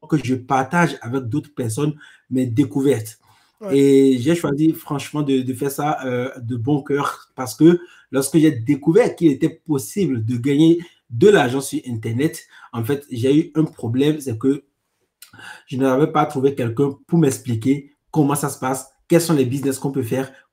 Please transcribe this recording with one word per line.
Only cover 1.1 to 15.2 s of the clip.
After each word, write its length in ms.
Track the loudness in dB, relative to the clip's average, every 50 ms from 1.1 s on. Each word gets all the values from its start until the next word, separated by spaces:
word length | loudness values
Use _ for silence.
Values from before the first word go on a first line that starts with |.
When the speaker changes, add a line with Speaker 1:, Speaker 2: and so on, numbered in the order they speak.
| -6 -6 -6 -4
Speaker 1:
d'autres 260 | -6 -6 -6 -8 _
personnes 400 | -8 -8 -6 -4 -4 -4 -4 -4 -6 -12 -20 _ _ _ -6
mes 160 | -4 -4 -2
découvertes. 720 | 0 0 0 0 0 0 0 0 2 0 0 -2 -8 -16 _ _ _ _ _ _ _ _ _
Speaker 2:
Ouais. 180 | -6 0 2 4
Speaker 1:
Et 400 | 6 6 6 6 6 6 4 2
j'ai 160 | 2 0 0
choisi 380 | 0 0 -2 -2 0 0 0 0
franchement 500 | -2 -4 -8 -8 -8 -8 -6 -6 -4 -2
de, 200 | 0 0 0 -2
de 100 | -4 -6
faire 160 | -4 -4 -6
ça, 280 | -4 -4 -4 -4 -4 -4 -6
euh, 260 | -6 -4 -4 -4 -6 -8 -10
de 160 | -10 -8 -8
bon 260 | -6 -2 0 0 0 -2
cœur 480 | -2 -4 -4 -4 -4 -6 -10 -14 _ _
parce 180 | -12 -10 -8 0
que 240 | 4 6 6 6 6 2 -6 -20 _ _ _
lorsque 280 | -4 -4 -2 0 2 2
j'ai 120 | 4 4
découvert 640 | 2 0 0 -2 -2 0 2 2 4 4 4 2 2
qu'il 160 | 2 2 2
était 300 | 2 2 -2 -4 -4 -6 _
possible 580 | -4 -4 -4 -4 -6 -4 -2 -2 -2 -2 -2 -4
de 120 | -4 -4
gagner 440 | -4 -2 0 2 4 6 6 4 4 0 -6 _ _ _ _
de 180 | -2 2 4 6
l'argent 320 | 6 6 4 2 -2 -4
sur 200 | -6 -6 -8 -10 -8
Internet, 580 | -8 -10 -8 -6 -6 -4 -2 -2 -2 -4 -6 -16 _ _ -20 -20 -12 -8
en 100 | -6 -4
fait, 240 | -4 -4 -4 -6 -8
j'ai 280 | -8 -2 0 2 2 2
eu 140 | 2 0 0
un 100 | -2 -2
problème, 560 | -2 -4 -8 -8 -4 -2 0 0 0 0 -2
c'est 180 | -4 -8 -8 -4
que 260 | -2 -2 -2 -2 -4 _ _ _ _ _ _ _ _ _ _ _